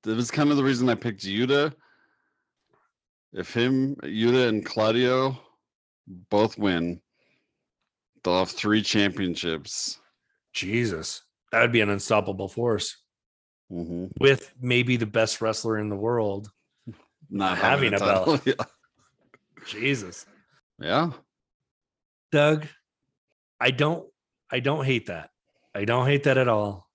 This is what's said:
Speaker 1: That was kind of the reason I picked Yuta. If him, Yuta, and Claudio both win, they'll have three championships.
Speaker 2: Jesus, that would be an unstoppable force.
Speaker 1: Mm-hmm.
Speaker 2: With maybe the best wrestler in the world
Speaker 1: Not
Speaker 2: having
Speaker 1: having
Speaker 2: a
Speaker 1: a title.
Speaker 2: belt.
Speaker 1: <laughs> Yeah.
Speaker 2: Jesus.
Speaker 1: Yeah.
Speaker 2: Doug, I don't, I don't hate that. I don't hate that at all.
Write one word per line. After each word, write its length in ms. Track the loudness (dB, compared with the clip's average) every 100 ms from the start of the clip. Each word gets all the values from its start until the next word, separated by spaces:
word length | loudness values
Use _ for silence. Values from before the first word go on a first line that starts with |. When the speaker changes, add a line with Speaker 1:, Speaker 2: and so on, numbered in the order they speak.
Speaker 1:
That 140 | -2 -2
was 140 | -2
kind 200 | 0 2
of 60 | 4
the 60 |
reason 240 | 2 2 2
I 40 |
picked 280 | 0 -2 -6
Yuta. 480 | -6 -2 2 2 2 -4 _ _ _ _ _ _ _ _ _ _ _ _ _ _ _
If 220 | -12 -6
him, 420 | 0 0 2 -2 -4
Yuta, 460 | -8 0 4 4 4
and 160 | 0
Claudio 720 | -4 0 0 2 2 2 0 -4 _ _ _ _ _ _ -20 -20 -2
both 300 | 2 2 2
win, 420 | 0 0 -2 -6 _ _ _ _ _ _ _ _ _ _ _ _
they'll 180 | 0 0
have 100 | 0
three 320 | -2 0 0
championships. 1160 | 2 2 0 0 -4 -4 -6 -6 -8 -10 -10 -12 _ _ _ _ _
Speaker 2:
Jesus, 720 | -10 -4 -2 -2 -4 -8 -12 _ _ _
that 120 | 2
would 100 | 4
be 80 | 4
an 80 | 2
unstoppable 600 | 0 2 0 0 -6 -8
force. 500 | -4 -2 -2 -4 -10 _ _ _ _ _ _ _
Speaker 1:
Mm-hmm. 360 | -10 -8 -8 -8 2
Speaker 2:
With 320 | 2 2 -2 _
maybe 360 | 0 0 2 0
the 80 | 0
best 340 | 0 0 0
wrestler 380 | -2 -2 -2 -2
in 100 | -2
the 80 | -4
world 540 | -2 -2 -2 -4 -10 _ _ _ -20 -20 _ _ _
Speaker 1:
Not 260 | -2 -2 0
Speaker 2:
having 360 | 2 2 2
Speaker 1:
having 20 |
Speaker 2:
a 20 | 2
Speaker 1:
a 180 | 2
title. 100 | 2 4 2
Speaker 2:
belt. 100 | 0
Speaker 1:
<laughs> 0 |
Yeah. 180 | -2 -4 _ _ _ _ _ _ _ _ -20 -16
Speaker 2:
Jesus. 600 | -4 -2 -2 -6 -16 -20 _ _ _ _ _
Speaker 1:
Yeah. 340 | -2 0 0 -6 _ _ _ _ _ _ _ _ _ _ _
Speaker 2:
Doug, 360 | 4 4 2 -4 -18 _ _ _ _ _ _ _ _
I 120 | 0
don't, 340 | 2 0 0 -8 _ _ _ _
I 100 | -4
don't 240 | -2 -2
hate 220 | 0 -2 -2
that. 240 | -12 -12 _ _ _ _
I 120 | -6 0
don't 200 | 0 2
hate 180 | 2
that 120 | 4 4
at 120 | 4
all. 380 | 2 0 -6 _